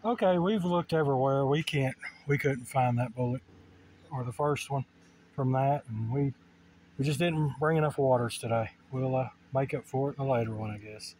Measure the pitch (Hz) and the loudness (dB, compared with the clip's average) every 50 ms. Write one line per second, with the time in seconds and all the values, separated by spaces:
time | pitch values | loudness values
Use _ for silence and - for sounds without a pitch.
0 | - 214 247 - 214 185 180 175 170 185 220 214 175 180 175 175 170 - 165 160 | 0 -2 0 2 4 4 4 4 2 2 2 0 0 2 0 0 0 0 0 2
1 | 156 143 139 131 131 135 135 139 139 135 143 156 160 - - 143 135 131 135 - | 2 2 2 2 2 2 2 2 2 2 2 0 0 -2 -2 0 0 0 -2 -6
2 | - - - - - 143 143 139 - 143 135 123 123 - - 135 127 123 120 120 | -14 -16 -16 -14 -4 -2 -2 0 0 -2 -2 -2 -6 -4 0 0 2 2 2 0
3 | 123 123 113 127 127 120 123 131 - - - - - - - - - - - - | -2 -4 -4 -4 -2 -2 -2 -6 -8 -14 -20 -20 -20 -20 -20 -20 -20 -20 -20 -20
4 | - - 147 131 123 127 120 - 147 147 147 135 - - 139 139 139 _ _ - | -18 -10 -8 -6 -6 -6 -4 -2 0 0 0 -2 -4 -4 -4 -4 -4 _ _ -20
5 | - - - - - - - - 135 127 131 131 135 139 143 143 - - 113 110 | -20 -20 -20 -20 -20 -14 -6 -2 0 2 2 4 4 2 2 0 -2 -8 -6 -6
6 | 113 110 123 139 143 135 123 - - - - - - - - - - - - - | -4 -2 0 0 0 -2 -2 -6 -18 -20 -20 -20 -20 -20 -20 -20 -20 -20 -6 -2
7 | 135 147 151 127 175 175 160 156 151 143 127 131 147 151 160 160 151 147 139 - | 0 0 0 2 0 0 2 2 0 0 0 0 0 2 4 4 2 2 2 2
8 | 139 131 127 120 120 117 - - - 117 113 117 113 107 - - - - 135 131 | 4 4 4 4 2 0 -4 -6 -2 0 0 0 0 -2 -6 -16 -16 -8 -4 -4
9 | 131 131 131 131 131 117 - _ - - - 131 139 127 - 135 - - - 131 | -2 0 0 0 -2 -2 -6 _ -18 -4 -2 -2 0 0 -4 -6 -8 -4 -2 -2
10 | 139 143 139 139 135 135 131 117 117 113 110 107 110 107 104 95 101 107 107 107 | -2 -2 -2 -4 0 2 2 2 2 0 -4 -6 -6 -8 -8 -10 -12 -14 -16 -14
11 | - - - _ | -14 -16 -18 _